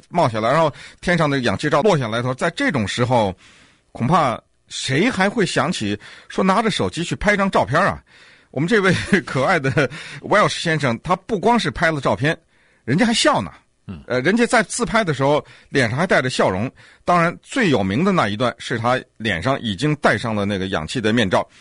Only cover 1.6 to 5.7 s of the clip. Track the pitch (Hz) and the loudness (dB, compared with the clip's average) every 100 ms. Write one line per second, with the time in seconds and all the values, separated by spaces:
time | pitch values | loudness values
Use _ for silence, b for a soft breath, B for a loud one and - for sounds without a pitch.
1.6 | 151 147 208 165 113 113 127 131 170 - | 0 2 4 2 0 -2 -4 -2 -4 -2
2.6 | 277 139 107 - 120 127 101 87 b b | -2 0 -2 -2 0 2 2 -2 b b
3.6 | b b b - 120 175 139 110 - _ | b b b -4 0 2 2 -2 -10 _
4.6 | - - - 135 240 185 190 208 175 143 | -16 -8 -2 0 0 0 0 0 0 0
5.6 | 110 | -2